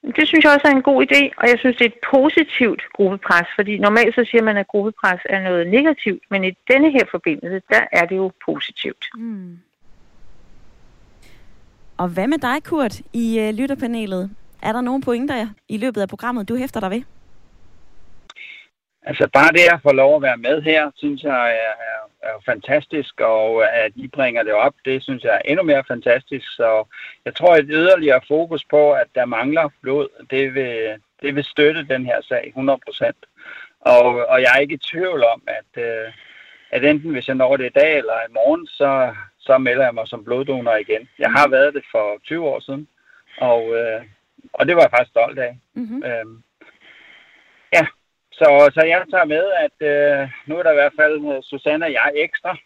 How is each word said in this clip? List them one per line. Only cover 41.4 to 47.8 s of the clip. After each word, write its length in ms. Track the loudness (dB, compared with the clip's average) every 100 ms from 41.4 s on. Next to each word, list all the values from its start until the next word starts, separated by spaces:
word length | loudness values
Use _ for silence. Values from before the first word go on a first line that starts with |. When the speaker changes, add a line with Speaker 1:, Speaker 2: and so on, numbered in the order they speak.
| 2
Speaker 2:
Mhm. 40 |
Speaker 3:
været 220 | 4 2
det 100 | 0 -6
for 260 | -4 -4 -6
tyve 220 | -10 -6
år 140 | -4 -6
siden, 280 | -8 -12 -14 _ _ _ _ -4
og, 240 | 0 0 0 -4
øh, 240 | -4 -6 -12 _ _ _ _
og 140 | -4 0
det 80 |
var 60 | 4
jeg 100 | 4
faktisk 200 | 2 0
stolt 280 | 0 0 -2
af. 180 | -8 -10 _
Speaker 2:
Mhm. 300 | -14 -12 -10
Speaker 3:
Øhm, 400 | -8 -8 -10 -20 _ _ -20 _ _ -20 -20 -20 _ _ _ _ _
ja, 120 | 0